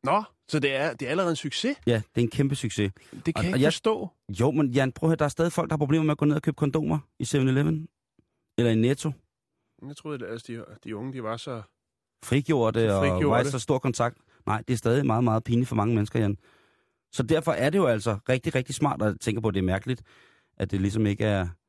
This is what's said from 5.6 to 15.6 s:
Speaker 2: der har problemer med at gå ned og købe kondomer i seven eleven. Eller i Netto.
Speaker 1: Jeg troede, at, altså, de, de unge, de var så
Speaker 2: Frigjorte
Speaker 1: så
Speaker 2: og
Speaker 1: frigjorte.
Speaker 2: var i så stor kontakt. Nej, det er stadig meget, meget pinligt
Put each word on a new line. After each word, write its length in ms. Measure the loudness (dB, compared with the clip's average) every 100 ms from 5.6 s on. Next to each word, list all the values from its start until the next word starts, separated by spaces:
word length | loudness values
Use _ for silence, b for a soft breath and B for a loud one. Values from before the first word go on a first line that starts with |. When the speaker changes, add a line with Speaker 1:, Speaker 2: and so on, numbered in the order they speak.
| -2
Speaker 2:
der 40 |
har 40 | -2
problemer 260 | 2 2
med 80 | 2
at 60 | 2
gå 60 |
ned 120 | 2 2
og 60 |
købe 120 | -2
kondomer 440 | -2 -2 0 -2 -2 -4 _
i 60 |
seven 240 | -2 2 2
eleven. 400 | 2 0 -2 -6 _ _ _ _ _ _ 0
Eller 120 | 2
i 40 |
Netto. 380 | 4 2 0 -4 -8 _ _ _ _ _ _ -18
Speaker 1:
Jeg 80 | -16
troede, 280 | -12 -10 -10
at, 40 |
altså, 200 | -12 -12
de, 120 | -14 -14 -16
de 120 | -12 -10
unge, 160 | -8
de 100 | -8
var 140 | -8 -8
så 260 | -8 -12 -14 _ _ _ _ _
Speaker 2:
Frigjorte 640 | 0 0 4 2 4 4 2
Speaker 1:
så 60 |
Speaker 2:
og 80 | 4
Speaker 1:
frigjorte. 240 | 2 2 2
Speaker 2:
var 140 | 2
i 40 |
så 140 | 2 -2
stor 200 | 0 0
kontakt. 400 | 0 0 -2 -2 b b -4
Nej, 160 | -4 -2
det 60 |
er 40 | 0
stadig 280 | 2 2 2
meget, 180 | 2
meget 200 | 2 2
pinligt 240 | 0 0